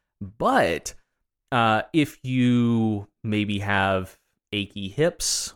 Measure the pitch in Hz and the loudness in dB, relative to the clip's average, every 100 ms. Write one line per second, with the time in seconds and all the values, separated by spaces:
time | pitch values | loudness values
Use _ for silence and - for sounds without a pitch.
0 | _ _ 98 - 208 254 104 80 - - | _ _ -16 -4 0 2 2 -2 -6 -16
1 | _ _ _ _ _ 123 113 110 - 165 | _ _ _ _ _ 0 2 2 0 0
2 | 143 - 127 127 123 120 120 117 110 107 | 0 -4 -4 2 4 4 2 2 0 -2
3 | 98 _ 110 107 104 101 101 101 98 95 | -8 _ -4 -2 -2 -4 -2 0 2 0
4 | 92 - _ _ _ 104 98 101 98 98 | -2 -14 _ _ _ -6 -6 -8 -10 -2
5 | 160 - - - - | -2 -2 -4 -4 -6